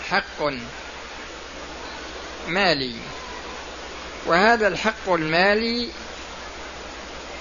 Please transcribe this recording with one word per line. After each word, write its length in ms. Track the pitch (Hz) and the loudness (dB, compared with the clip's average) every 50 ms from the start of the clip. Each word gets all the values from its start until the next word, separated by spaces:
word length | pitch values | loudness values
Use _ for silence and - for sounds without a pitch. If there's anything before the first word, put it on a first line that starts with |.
| - - | -2 0
حق 440 | 175 196 - - - - 156 147 135 123 117 123 - - - - - - - - - - - - - - - - - - - - - - - - - - - - - - - - - - - - | 2 2 2 0 -2 -2 0 0 0 -2 -4 -8 -10 -10 -10 -10 -10 -10 -10 -10 -10 -10 -10 -10 -12 -12 -12 -12 -12 -12 -10 -10 -10 -10 -10 -10 -10 -10 -10 -10 -10 -10 -10 -10 -10 -8 -6 -2
مالي، 480 | 165 190 202 180 151 135 131 123 113 117 - - - - - - - - - - - - - - - - - - - - - - - - - | 2 4 6 6 6 4 2 -2 -4 -6 -8 -10 -10 -10 -10 -10 -10 -10 -10 -10 -10 -10 -10 -10 -12 -12 -12 -12 -12 -12 -12 -10 -10 -4 2
وهذا 420 | 165 165 175 202 226 233 226 214 196 | 6 6 8 10 8 8 8 6 4
الحق 420 | 175 - - 220 - - - 196 | 4 2 2 0 0 0 2 2
المالي 800 | 180 165 156 156 160 170 185 202 208 220 233 233 233 240 240 233 - - - - - - - - - - - - - - - - - - - - - - - - - - - - - - | 4 4 4 4 6 6 8 8 6 6 4 2 0 0 -2 -4 -6 -10 -10 -12 -12 -12 -12 -12 -12 -12 -12 -12 -10 -12 -12 -12 -12 -12 -12 -12 -12 -12 -12 -12 -12 -12 -10 -10 -10 -10